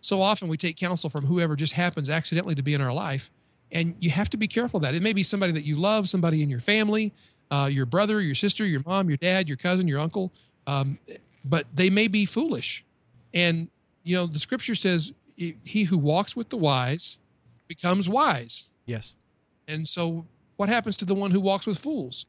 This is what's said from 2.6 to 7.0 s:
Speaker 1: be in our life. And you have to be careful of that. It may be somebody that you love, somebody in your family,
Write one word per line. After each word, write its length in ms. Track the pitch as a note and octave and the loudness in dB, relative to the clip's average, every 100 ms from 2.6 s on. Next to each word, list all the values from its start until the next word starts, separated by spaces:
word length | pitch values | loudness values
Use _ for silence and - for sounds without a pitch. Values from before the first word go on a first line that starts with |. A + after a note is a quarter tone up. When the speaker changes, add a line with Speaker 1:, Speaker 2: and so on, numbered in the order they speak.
Speaker 1:
be 120 | C#3 | 0
in 80 | D3 | 0
our 100 | C3+ | 0
life. 380 | C3 F#3 C3+ - _ _ _ _ | -2 -4 -6 -8 _ _ _ _
And 240 | E3+ E3+ E3 | -2 -2 0
you 120 | E3+ | 0
have 180 | C#3+ G#3 | 2 0
to 60 | A#3+ | 0
be 100 | G#3+ | -2
careful 300 | - A#3+ G#3+ | 0 -2 0
of 60 | |
that. 120 | D3 | 0
It 80 | D#3 | 0
may 120 | G3+ | 0
be 80 | G3+ | 2
somebody 300 | F#3 G3+ F#3+ | 0 2 0
that 100 | D#3+ | 0
you 120 | D3 D3 | -2 0
love, 340 | F#3 A3 F#3+ | 2 2 2
somebody 320 | G3 E3+ D#3 | 2 2 2
in 80 | D3 | 0
your 100 | B2+ | -2
family, 520 | B2 G#3+ G#3+ G#3+ | 0 2 2 0